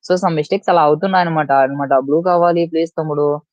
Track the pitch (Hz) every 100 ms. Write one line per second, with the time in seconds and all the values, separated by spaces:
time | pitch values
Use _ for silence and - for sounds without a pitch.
0 | - 180 185 160 151 196 - 175 151 151
1 | 190 190 170 160 143 139 135 139 139 135
2 | 135 151 180 175 175 170 170 160 160 -
3 | 156 147 147 147 _